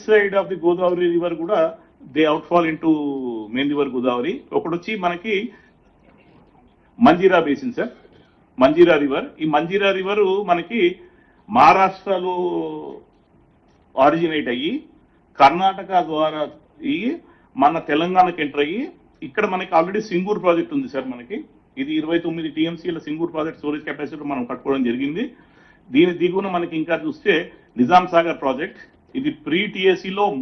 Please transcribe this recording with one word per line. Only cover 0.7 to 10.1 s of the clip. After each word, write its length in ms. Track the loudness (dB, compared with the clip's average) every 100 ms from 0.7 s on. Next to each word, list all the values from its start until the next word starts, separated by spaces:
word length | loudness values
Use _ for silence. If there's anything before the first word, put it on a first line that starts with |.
| 2 0 0 0 0
రివర్ 180 | -2
కూడా 240 | -4 -2 0 0 -2 -18 _ -8
they 120 | 0 2
outfall 320 | 0 0 0 0
into 180 | 0 0 0 0 -4 -6 -8 -6
main 140 | -4 -2
river 140 | 0 -2 -2
గోదావరి. 440 | -2 -2 -2 -6 -4
ఒకటి 220 | -4 -4
వచ్చి 180 | -6 -6 -4
మనకి 300 | -4 -4 -4 -4 -6 -12 _ _ _ _ _ _ _ _ _ _ _ _ _ 4 6
మంజీరా 340 | 6 4 4 2
బేసిన్ 260 | -2 -4
సార్, 200 | -6 -8 -10 -20 _ _ _ _ 2
మంజీరా 340 | 4 6 6 6
రివర్. 200 | 2 -2 -4 -6
ఈ 40 | 0
మంజీరా 360 | 0 0 0 2 0
రివర్ 240 | 0